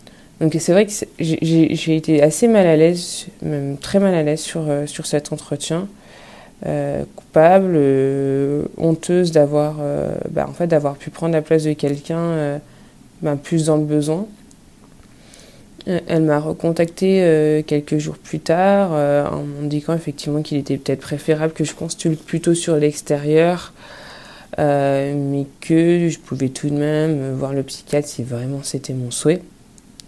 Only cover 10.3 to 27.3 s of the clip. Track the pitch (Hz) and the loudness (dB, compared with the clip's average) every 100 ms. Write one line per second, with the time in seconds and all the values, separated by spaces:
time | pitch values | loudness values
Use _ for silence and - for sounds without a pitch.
10.3 | - 143 139 175 160 143 143 - - 165 | -4 -4 -2 0 2 0 -6 -12 -6 -2
11.3 | 165 151 160 156 151 143 143 - 165 170 | 0 2 2 2 -2 -2 -4 -6 -4 -2
12.3 | 160 147 143 - - - - - - 160 | -2 -2 -6 -10 -20 -20 -20 -20 -8 -4
13.3 | 143 - 165 156 151 151 151 147 160 214 | -4 -2 0 2 2 2 0 0 -4 -6
14.3 | - - - - - - - - - - | -12 -20 -20 -20 -20 -20 -20 -20 -20 -20
15.3 | - - - - - - 175 170 165 156 | -20 -20 -20 -20 -14 -6 -4 -2 0 2
16.3 | 147 156 165 165 165 170 170 190 190 180 | 0 -2 -4 -2 0 -2 0 2 4 4
17.3 | 156 151 151 151 147 147 156 151 151 - | 4 4 0 0 -2 0 -2 -4 -10 -10
18.3 | 156 - 165 190 202 190 156 143 143 143 | -8 0 2 4 4 2 0 2 2 0
19.3 | 151 147 143 147 147 147 165 165 135 - | -4 -6 -6 -4 -4 -2 -2 -2 -8 -4
20.3 | 147 151 147 143 139 135 135 - 143 151 | -4 -2 -4 -2 -4 -2 -4 -4 -6 -2
21.3 | 151 160 156 147 - 170 - 170 156 - | 0 0 -2 -6 -4 -10 -4 -2 -2 -4
22.3 | 165 175 170 170 156 147 147 - 147 147 | -2 0 0 2 2 2 -2 -4 -2 2
23.3 | 156 170 175 - - - - - - - | 4 4 0 -6 -20 -20 -20 -20 -20 -20
24.3 | - - - 151 143 139 139 139 143 139 | -20 -12 -2 0 2 2 0 0 -2 -2
25.3 | 139 139 - - 165 170 170 170 - - | -2 -4 -8 0 2 4 4 2 -2 -8
26.3 | 131 131 131 151 147 147 151 156 151 135 | -4 -4 -2 -4 -2 0 0 0 0 -2